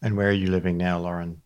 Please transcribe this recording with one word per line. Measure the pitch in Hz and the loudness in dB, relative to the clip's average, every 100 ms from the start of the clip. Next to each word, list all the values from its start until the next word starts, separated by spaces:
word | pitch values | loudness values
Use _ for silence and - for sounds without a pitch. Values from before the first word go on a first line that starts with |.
And | 117 101 | -4 2
where | 101 | 2
are | |
you | 101 95 | 2 2
living | 92 90 87 | 0 0 0
now, | 90 87 | 0 0
Lauren? | 87 87 85 85 | -2 -6 -8 -10